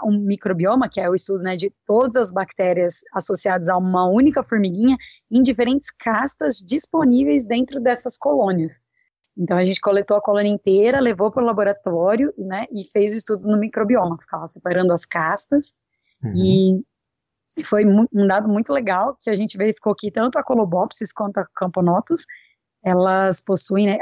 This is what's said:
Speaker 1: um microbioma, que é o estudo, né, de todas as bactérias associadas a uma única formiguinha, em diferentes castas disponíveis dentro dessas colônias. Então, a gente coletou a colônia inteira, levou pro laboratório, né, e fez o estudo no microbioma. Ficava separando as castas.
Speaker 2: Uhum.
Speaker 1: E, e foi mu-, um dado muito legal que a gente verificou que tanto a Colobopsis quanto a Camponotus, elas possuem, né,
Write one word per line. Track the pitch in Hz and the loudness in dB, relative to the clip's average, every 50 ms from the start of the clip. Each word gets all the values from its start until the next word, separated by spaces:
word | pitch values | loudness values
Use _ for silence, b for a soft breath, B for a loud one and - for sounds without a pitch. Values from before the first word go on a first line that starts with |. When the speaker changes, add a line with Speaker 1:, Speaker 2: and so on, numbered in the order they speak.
| - | 0
Speaker 1:
um | 220 208 208 | 0 0 0
microbioma, | 202 196 202 - - 202 185 165 175 196 233 262 247 - | 0 -2 -4 -4 -2 -4 -2 0 0 2 2 2 0 -2
que | - 202 | -2 -4
é | 185 175 | -2 -2
o | 185 | -2
estudo, | 185 - - 196 190 175 | -2 -2 -2 -4 -4 -4
né, | 185 185 | -4 -6
de | 170 185 202 _ _ _ - | -4 -6 -8 _ _ _ 0
todas | 208 226 254 254 220 254 | 2 2 2 2 0 0
as | 226 190 | -2 -2
bactérias | 180 196 190 - - - 190 185 180 175 180 175 - - - - - | -2 -6 -6 -6 -4 -2 0 0 2 2 0 0 -2 -4 -10 -8 -8
associadas | 196 - - 202 - - 196 185 185 170 170 | -6 -4 -4 -4 -2 -2 -2 -2 -2 0 0
a | 185 180 | 0 0
uma | 185 185 185 180 180 180 | 0 0 2 2 2 4
única | 190 226 269 302 - 277 240 | 4 4 4 4 2 0 -4
formiguinha, | - 233 214 202 185 175 190 226 254 269 240 B B B B B - | -2 0 0 0 0 0 2 2 2 2 0 B B B B B 0
em | 220 247 | 2 4
diferentes | 262 240 247 208 240 240 262 277 - - | 4 4 2 0 0 0 0 -2 -2 -6
castas | - - - 233 220 214 247 277 - - 311 294 247 - | -12 -6 -4 -2 -2 0 -2 -4 -4 -4 -4 -2 -2 -4
disponíveis | 190 175 262 311 - - - 320 302 254 240 254 277 285 294 277 240 202 | -4 -4 -4 -4 -4 -2 -2 2 4 4 4 4 4 4 2 0 0 0
dentro | 233 240 254 254 269 277 | -2 -2 -2 -2 -4 -2
dessas | 233 254 240 233 - 247 - | 0 0 0 0 -2 -6 -6
colônias. | - - 277 294 269 214 196 185 175 160 160 - - _ _ _ _ _ _ _ _ _ _ - | -2 -2 0 2 2 2 2 0 0 -2 -4 -6 -12 _ _ _ _ _ _ _ _ _ _ -8
Então, | - 170 - 180 180 | -6 -4 -2 0 0
a | 185 | 0
gente | 185 190 - | 0 -2 -2
coletou | - 208 196 202 202 - 208 208 | 0 0 0 0 2 2 0 0
a | |
colônia | 208 214 208 202 208 208 | 2 0 0 0 2 0
inteira, | 208 196 - 202 190 196 208 233 254 277 | -2 0 0 2 4 4 4 4 2 2
levou | 262 240 214 175 202 220 | 2 0 0 0 -2 -2
pro | 214 269 240 | 0 0 0
laboratório, | 233 220 202 208 196 202 202 - 196 170 165 175 190 214 220 277 294 - - | 0 0 0 0 0 0 -2 -4 -4 -2 0 2 2 2 2 0 -2 -2 -6
né, | 190 185 185 196 240 - | -10 -8 -8 -8 -8 -8
e | 262 208 190 - | -8 -10 -10 -4
fez | - 214 202 208 214 | 0 0 0 0 0
o | 226 | -4
estudo | - - 214 185 190 208 | -4 -4 -6 -4 0 0
no | 214 208 | 0 0
microbioma. | 208 220 - 220 220 202 247 226 180 175 165 156 | 0 -2 -2 -4 0 2 2 2 2 0 -4 -8
Ficava | - - - 160 160 | -10 -12 -12 -10 -10
separando | 160 - - - 180 175 180 185 180 175 | -12 -14 -8 -4 -2 0 2 2 2 2
as | 170 - | 0 -2
castas. | - - 170 156 160 185 208 - - 285 294 285 - - _ _ _ _ _ _ _ _ - - | -4 -4 -4 -2 -2 -2 -4 -4 0 0 0 0 -2 -10 _ _ _ _ _ _ _ _ -10 -8
Speaker 2:
Uhum. | 110 - | -4 -2
Speaker 1:
E, | 180 190 185 - 190 190 190 185 185 - _ _ _ _ _ _ _ _ _ _ _ _ _ - - | 0 2 4 4 4 4 4 2 0 -2 _ _ _ _ _ _ _ _ _ _ _ _ _ -14 -12
e | 302 | -6
foi | - 214 208 208 | -2 0 2 4
mu-, | 208 196 208 226 - - | 4 4 4 4 2 2
um | 202 202 196 | 2 2 2
dado | 185 208 214 214 | 2 2 0 0
muito | 202 208 233 - | 0 -2 -2 -2
legal | 285 277 240 196 185 180 208 269 277 _ | -2 -2 -2 -2 -2 -2 -2 -4 -4 _
que | - 226 | -4 -4
a | 214 | -2
gente | 190 220 214 - 196 | -2 -2 -4 -4 -2
verificou | 208 220 214 - - 214 202 | -2 -2 -2 -2 -2 -4 -4
que | - - 104 | -2 -4 -6
tanto | - 226 226 - - - | -4 -2 -2 0 -2 -2
a | - | -2
Colobopsis | - 254 233 214 180 165 180 202 - - - 220 - | 0 0 0 0 0 0 -2 -2 -2 -4 -8 -8 -8
quanto | - - 214 202 190 202 | -6 -6 -6 -6 -4 -6
a | 175 - - | -8 -8 -6
Camponotus, | - 190 185 - 185 180 175 175 202 - - 339 330 - B B B B B B B _ _ _ _ - | -6 -6 -4 -2 0 2 2 2 2 0 -2 -4 -4 -4 B B B B B B B _ _ _ _ -4
elas | 220 180 180 185 190 190 190 196 190 180 - - | 0 0 2 2 2 2 2 2 0 0 -2 -2
possuem, | - 196 185 - - 196 196 208 202 | -2 -2 -2 -2 -2 0 0 2 2
né, | 196 214 | 0 0